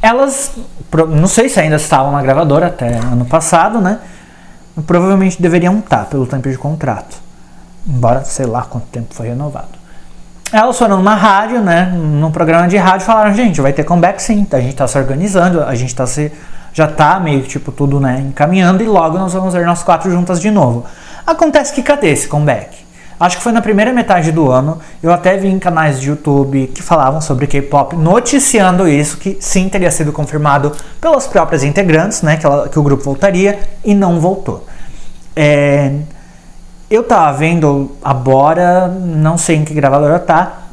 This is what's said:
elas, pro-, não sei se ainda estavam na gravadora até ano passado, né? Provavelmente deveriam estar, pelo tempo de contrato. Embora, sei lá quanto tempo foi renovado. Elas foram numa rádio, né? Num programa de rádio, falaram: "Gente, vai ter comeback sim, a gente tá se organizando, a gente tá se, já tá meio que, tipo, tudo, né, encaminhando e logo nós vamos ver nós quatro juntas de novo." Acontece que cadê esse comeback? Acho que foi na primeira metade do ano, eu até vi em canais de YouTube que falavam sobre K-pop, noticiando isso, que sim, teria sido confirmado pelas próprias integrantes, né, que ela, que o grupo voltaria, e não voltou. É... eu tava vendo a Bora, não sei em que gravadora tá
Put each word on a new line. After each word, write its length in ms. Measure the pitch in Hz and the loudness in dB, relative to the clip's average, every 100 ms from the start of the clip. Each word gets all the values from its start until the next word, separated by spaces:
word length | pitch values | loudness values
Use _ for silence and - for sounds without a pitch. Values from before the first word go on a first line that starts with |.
elas, 500 | 220 247 277 262 - - - - - | 2 2 0 -2 -8 -10 -14 -14 -2
pro-, 160 | 160 160 | 0 2
não 220 | 156 185 | 2 2
sei 220 | - 262 | 2 2
se 100 | - | 0
ainda 160 | 156 151 | 0 0
estavam 340 | - 143 139 | 0 0 0
na 120 | 143 | 0
gravadora 460 | 131 135 160 143 170 | 0 2 2 2 0
até 280 | 175 120 117 | -2 -4 -2
ano 300 | 120 120 123 | 0 -2 0
passado, 560 | 160 156 170 190 226 | -2 2 2 2 0
né? 160 | 185 220 - - - - - - - - 156 | 0 -2 -8 -20 -20 -20 -20 -20 -14 -10 0
Provavelmente 560 | 175 185 196 190 180 | 2 4 2 2 0
deveriam 360 | 170 170 175 208 | 0 2 2 0
estar, 280 | - 120 98 | 0 -4 -2
pelo 200 | 139 123 | -4 -4
tempo 220 | 139 131 | -4 -6
de 80 | 131 | -6
contrato. 640 | 143 156 151 104 - - - - - - - - - | -6 -4 -4 -6 -10 -18 -20 -20 -20 -20 -20 -10 -4
Embora, 380 | 127 120 127 | 0 2 0
sei 220 | 139 - 127 | -2 -4 -4
lá 160 | 120 | -4
quanto 240 | 123 120 - | -6 -10 -10
tempo 280 | 120 113 | -12 -12
foi 140 | - 113 | -10 -8
renovado. 400 | 120 147 135 - - - - - - - - - | -6 -8 -10 -14 -16 -20 -20 -18 -20 -20 -18 -4
Elas 280 | 214 240 247 | 0 0 2
foram 180 | 226 190 | 2 2
numa 180 | 190 | 2
rádio, 460 | 214 214 196 220 240 | 4 4 2 0 -2
né? 320 | 196 170 185 | 2 2 2
Num 360 | 180 156 147 160 | 0 0 0 0
programa 360 | 156 160 165 175 | 0 2 4 4
de 120 | 196 | 2
rádio, 260 | 185 190 | 2 0
falaram: 300 | 190 220 214 | 2 2 2
"Gente, 260 | 202 240 147 | 2 2 2
vai 140 | 135 | 0
ter 100 | 135 | 0
comeback 380 | 151 175 170 - | 0 2 2 0
sim, 240 | - 208 202 | -2 0 2
a 100 | - | 0
gente 140 | 123 | -2
tá 140 | 135 131 | -2 -2
se 80 | 143 | 0
organizando, 680 | 131 139 202 190 175 175 | -2 -2 0 2 2 2
a 120 | 135 | -2
gente 200 | 120 131 | -2 -4
tá 120 | - 127 | -4 -4
se, 260 | - 151 - - - - | -4 -6 -8 -12 -12 -8
já 140 | - 156 | -2 0
tá 340 | 156 151 185 | 2 2 2
meio 220 | 165 139 | 0 -2
que, 60 | 135 | -2
tipo, 220 | 143 - | -8 -8
tudo, 300 | 120 143 139 | -2 0 2
né, 240 | 135 127 139 | 0 -2 -4
encaminhando 560 | 135 147 190 180 190 | -2 0 4 4 2
e 40 | 226 | 2
logo 320 | 196 160 170 | 2 2 -2
nós 160 | 190 | -2
vamos 180 | 185 185 | -2 -2
ver 140 | 180 170 | 0 0
nós 160 | 170 | 0
quatro 280 | - 165 190 | 0 0 2
juntas 300 | 175 180 175 | 0 0 -2
de 100 | 202 | 0
novo." 360 | 208 131 117 123 - - - - | 2 2 0 -6 -18 -20 -8 -4
Acontece 480 | 320 320 294 277 | 2 2 2 0
que 80 | - | -4
cadê 280 | 247 285 190 | 0 0 2
esse 160 | 135 - | 0 -2
comeback? 640 | 147 151 113 - - - - - - | -2 0 -2 -6 -20 -20 -20 -20 -2
Acho 180 | 175 175 | -2 0
que 60 | |
foi 100 | 240 | -2
na 80 | 226 | 0
primeira 320 | 214 202 226 | 2 2 2
metade 400 | 254 - 180 160 | 0 2 2 2
do 180 | 160 143 | 2 2
ano, 280 | 127 143 160 - - | 2 0 -6 -12 -4
eu 100 | 165 | 0
até 240 | 175 185 190 | 2 2 0
vi 100 | 196 | 0
em 120 | 190 | 0
canais 420 | 180 165 156 131 | -2 0 0 0
de 80 | 135 | -4
YouTube 600 | 147 151 139 139 139 131 | -2 0 2 2 -2 -4
que 140 | - | -6
falavam 380 | - 165 131 156 | 0 2 2 0
sobre 260 | 151 131 143 | -2 -2 0
K-pop, 480 | 139 - 147 135 | 0 0 0 0
noticiando 960 | 170 160 208 240 277 - 220 185 180 180 | 0 2 2 2 0 2 2 2 4 2
isso, 300 | 147 147 - | 2 0 -4
que 180 | 190 190 | -6 -6
sim, 260 | - 190 190 | -2 0 0
teria 220 | 202 180 | 0 0
sido 200 | - 151 | 0 -4
confirmado 640 | 147 147 151 147 139 143 147 - - | -4 -4 -2 0 2 0 -4 -12 -4
pelas 280 | 330 285 - | 0 0 2
próprias 360 | 208 202 160 | 0 2 0
integrantes, 600 | 147 170 190 156 190 - | 0 0 2 2 0 -2
né, 160 | 156 156 | 0 2
que 80 | 151 | 2
ela, 200 | 143 - | 0 0
que 120 | 156 | 0
o 40 | |
grupo 220 | 143 139 | 2 2
voltaria, 540 | 139 139 202 180 196 202 - - | 0 0 0 2 0 2 -2 -2
e 100 | 214 | 0
não 240 | 202 190 170 | 2 2 2
voltou. 480 | 170 185 - 95 - - - - - - - - | 0 -2 -6 -8 -12 -10 -10 -8 -10 -12 -10 0
É... 560 | 147 147 143 143 139 143 151 - - - - - - - - | 2 4 2 2 0 -4 -8 -14 -20 -20 -20 -20 -20 -20 -2
eu 120 | 214 | -2
tava 340 | 233 214 156 139 | 2 2 2 2
vendo 580 | 156 170 151 139 135 - | 0 2 2 0 -4 -6
a 120 | 143 | -4
Bora, 720 | 127 127 131 143 165 175 180 185 | -2 2 4 4 2 2 2 0
não 480 | 185 180 156 156 165 | -4 -4 0 0 0
sei 200 | - 156 | 0 0
em 80 | 147 | 0
que 80 | |
gravadora 440 | 151 143 139 147 160 | 0 0 2 2 0
tá 420 | - 165 180 - - | 2 0 0 -8 -18